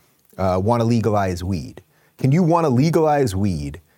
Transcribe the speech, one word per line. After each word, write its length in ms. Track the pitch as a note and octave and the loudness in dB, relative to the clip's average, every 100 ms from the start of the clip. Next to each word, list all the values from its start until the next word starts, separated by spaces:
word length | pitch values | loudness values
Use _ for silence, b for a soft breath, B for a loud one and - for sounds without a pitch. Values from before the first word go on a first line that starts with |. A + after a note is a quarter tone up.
| b b _ - | b b _ -6
uh, 220 | F#2+ F#2 | -2 0
wanna 220 | G2+ A#2+ | 0 0
legalize 600 | A2+ A#2 G#2+ G#2 G2 F2 | 0 0 0 0 -2 -4
weed. 380 | F2 F2+ A#1 - _ b b - | -6 -6 -8 -16 _ b b -4
Can 160 | C3 | 0
you 100 | D#3 | 2
wanna 260 | E3 E3+ D#3+ | 2 2 2
legalize 640 | A#2+ D#3+ E3 D#3 D3 B2+ F#2+ | 2 2 2 2 2 0 0
weed 440 | G2+ D#2+ - - _ | -2 -4 -8 -12 _